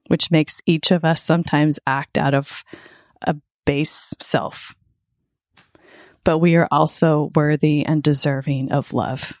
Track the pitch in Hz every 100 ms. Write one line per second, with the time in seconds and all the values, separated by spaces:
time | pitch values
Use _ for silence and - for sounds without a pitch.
0 | - - - 160 151 - - 160 - 175
1 | 160 160 - 170 - 151 151 147 - 135
2 | - - 143 139 143 - - - - -
3 | _ _ - 147 - _ - 143 156 -
4 | - - - - 80 - - - _ _
5 | _ _ _ _ _ _ _ _ _ -
6 | - _ - 160 170 165 - 147 156 -
7 | 165 151 147 160 147 151 151 147 - 156
8 | 147 143 147 135 139 135 131 139 - 123
9 | 80 131 - -